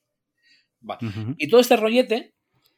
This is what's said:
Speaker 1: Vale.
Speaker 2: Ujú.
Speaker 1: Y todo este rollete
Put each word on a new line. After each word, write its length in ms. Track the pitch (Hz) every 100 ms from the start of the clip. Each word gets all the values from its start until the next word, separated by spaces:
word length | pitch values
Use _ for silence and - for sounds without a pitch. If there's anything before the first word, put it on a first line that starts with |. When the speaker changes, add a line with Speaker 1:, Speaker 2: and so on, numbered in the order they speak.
| _ _ _ _ _ _ _ _
Speaker 1:
Vale. 280 | 107 98 117
Speaker 2:
Ujú. 260 | 101 107 147
Speaker 1:
Y 100 | 151
todo 140 | 233
este 140 | 240 233
rollete 580 | 220 240 254 233 - _ _ _ _